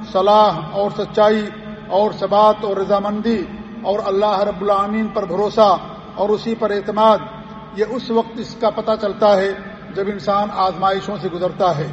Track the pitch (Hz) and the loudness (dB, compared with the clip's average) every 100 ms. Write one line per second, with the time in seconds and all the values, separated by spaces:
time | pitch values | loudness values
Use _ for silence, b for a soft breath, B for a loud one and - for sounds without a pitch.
0 | 214 190 190 214 214 165 156 196 202 208 | -2 0 4 6 6 4 -4 -2 -2 -2
1 | 202 - 214 220 208 - - - - 185 | -4 4 4 4 -2 -10 -14 -14 -2 0
2 | 214 - 190 202 214 214 220 196 190 202 | 0 0 0 6 6 4 0 -2 0 0
3 | 202 208 226 226 170 - - - 185 202 | 0 -2 -2 -2 -2 -10 -14 -8 -2 -2
4 | 208 190 208 196 202 185 202 196 202 214 | 0 2 2 2 0 -2 0 0 0 -2
5 | 214 226 196 180 208 220 208 165 - - | -2 -4 -4 -2 -2 4 6 4 -2 -16
6 | - - 202 208 233 226 220 202 202 208 | -16 -4 -2 -2 -2 -2 -2 -2 -4 2
7 | 220 208 - - - - - 190 208 247 | 4 4 0 -14 -16 -16 -14 -6 -4 -4
8 | 233 226 226 - 208 - 220 214 214 220 | -2 -2 -2 -6 -12 -2 -2 -2 -2 -2
9 | 208 196 214 196 196 196 - - - 180 | -2 2 4 4 2 -4 -10 -16 -12 -6
10 | 196 208 190 202 208 - 190 165 190 196 | -4 -4 -2 0 0 0 -2 2 0 0
11 | 190 202 180 170 180 170 190 151 156 | -4 -6 -6 -2 -4 0 0 2 -4